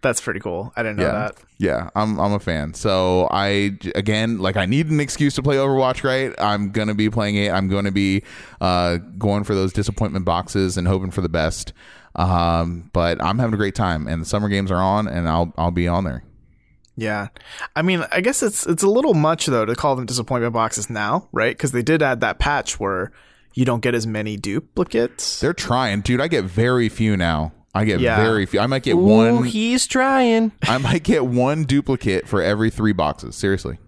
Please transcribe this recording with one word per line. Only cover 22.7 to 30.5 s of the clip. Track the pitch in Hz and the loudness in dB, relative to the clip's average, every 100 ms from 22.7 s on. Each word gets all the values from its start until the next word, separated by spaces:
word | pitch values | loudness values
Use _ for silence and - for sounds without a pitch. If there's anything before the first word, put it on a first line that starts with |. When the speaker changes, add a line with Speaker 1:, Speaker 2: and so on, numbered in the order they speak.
| - | -4
Speaker 1:
where | 98 92 95 - _ _ _ | -2 -2 -4 -10 _ _ _
you | - | -2
don't | 127 120 | 0 2
get | 123 | 0
as | 120 110 | 0 -2
many | 107 107 104 | -4 -6 -6
duplicates. | 104 104 - - 180 113 120 - - - | -4 -6 -6 -4 -2 0 -2 -4 -8 -2
Speaker 2:
They're | 139 | -2
trying. | 175 - 123 127 101 | -2 -2 0 0 0
Dude, | 101 123 | 0 0
I | 151 | 2
get | 156 | 0
very | 92 90 120 127 113 | -2 0 2 2 0
few | - 110 101 | 0 0 2
now. | 87 78 78 - _ | 2 0 -2 -8 _
I | 95 | -2
get | 107 92 | 2 2
Speaker 1:
Yeah. | 120 110 | 2 4
Speaker 2:
very | 110 110 95 | 4 2 2
few. | 98 | 0
I | 117 | 0
might | 135 | 0
get | 127 | 2
Speaker 3:
Ooh, | 170 | 4
Speaker 2:
one. | 190 214 226 240 | 6 6 6 4
Speaker 3:
he's | 247 220 226 254 - | 0 0 0 0 0
trying. | 262 262 269 247 226 226 | 0 2 4 4 4 2